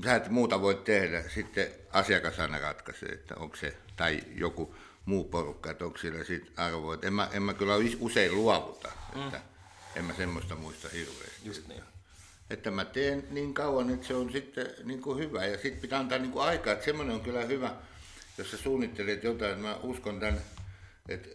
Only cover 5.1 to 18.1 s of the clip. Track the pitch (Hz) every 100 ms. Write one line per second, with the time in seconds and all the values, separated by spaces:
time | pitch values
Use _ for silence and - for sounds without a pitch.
5.1 | 95 - 85 73 - 80 80 85 - 85
6.1 | 82 76 85 - - 85 82 78 80 95
7.1 | 101 98 101 101 98 101 104 117 117 117
8.1 | 110 90 98 113 87 - - - - -
9.1 | 135 139 - - - - - - - 85
10.1 | 87 90 82 87 80 80 - 71 82 73
11.1 | 62 - - 107 78 76 - - - -
12.1 | - - - - 110 110 98 - 131 143
13.1 | 139 - 143 143 139 147 131 123 127 -
14.1 | 127 123 139 139 131 123 - 113 127 143
15.1 | 135 156 92 98 98 135 - 120 135 127
16.1 | 131 127 135 151 165 110 104 151 151 135
17.1 | 110 123 123 117 135 120 - - - -